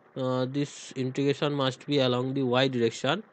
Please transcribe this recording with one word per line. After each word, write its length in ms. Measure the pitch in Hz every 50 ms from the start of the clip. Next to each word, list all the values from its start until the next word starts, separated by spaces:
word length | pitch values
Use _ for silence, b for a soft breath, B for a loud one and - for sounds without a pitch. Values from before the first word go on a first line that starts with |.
| _ _ -
uh, 300 | 139 131 127 127 127 127
this 480 | 127 135 143 147 143 - - - - -
integration 600 | 135 131 127 131 143 139 143 139 - 160 147 143
must 320 | 143 135 131 127 - -
be 140 | - 147 143
along 340 | 131 127 123 123 127 131 131
the 80 | 139 135
Y 260 | 120 120 127 135 135
direction 520 | 127 120 117 113 - - - 131 156 202 - -